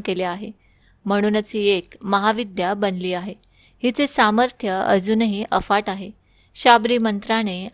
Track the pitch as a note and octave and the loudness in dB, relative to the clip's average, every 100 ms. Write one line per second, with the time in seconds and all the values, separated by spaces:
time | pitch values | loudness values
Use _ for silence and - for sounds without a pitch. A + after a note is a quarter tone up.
0 | G3+ F3+ F3+ F3+ G#3 - _ _ _ _ | -4 -4 -4 -6 -10 -16 _ _ _ _
1 | G3 G3+ G#3 G#3+ G#3+ A3 G3+ F#3+ - - | -2 0 2 0 -2 0 2 2 -2 -12
2 | F#3+ G3 G#3 A3 A3+ F3+ F3+ G3+ G3+ F#3 | -2 0 2 0 -4 -4 -2 0 -2 -2
3 | F3+ F3+ F#3 F#3 _ _ _ _ A#3+ A#3+ | -4 -4 -8 -14 _ _ _ _ -2 0
4 | C#4+ - A3 G#3+ B3 - G#3 F#3+ - G3 | 0 2 2 4 0 -2 -4 -2 0 0
5 | F#3 A3 A3+ G3+ A3 F#3+ - G3+ G#3+ F#3+ | 2 0 0 -2 -2 -2 0 0 0 -6
6 | G3 - _ _ _ - B3 A#3+ A3+ A#3+ | -10 -16 _ _ _ 0 6 6 6 0
7 | A3+ G3+ - A3+ G#3+ F3+ F#3+ | 0 -2 -2 -2 -2 -6 -6